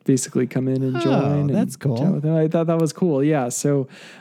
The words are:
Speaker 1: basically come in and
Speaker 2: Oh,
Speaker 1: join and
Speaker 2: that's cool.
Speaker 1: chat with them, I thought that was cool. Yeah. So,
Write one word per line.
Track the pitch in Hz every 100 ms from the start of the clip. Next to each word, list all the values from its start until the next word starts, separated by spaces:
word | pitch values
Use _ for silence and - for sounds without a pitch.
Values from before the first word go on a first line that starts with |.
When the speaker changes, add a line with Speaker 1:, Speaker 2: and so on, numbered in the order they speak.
| -
Speaker 1:
basically | 131 - - 120
come | 131 131
in | 131
and | 131 131
Speaker 2:
Oh, |
Speaker 1:
join | 135 135 143 147 147
and | 190
Speaker 2:
that's | - -
cool. | 143 113
Speaker 1:
chat | 170
with | 147
them, | 151 160
I | 156
thought | 165 165
that | 165
was | 160
cool. | - 180 135
Yeah. | 147 151 123
So, | - 147 143 131 - - -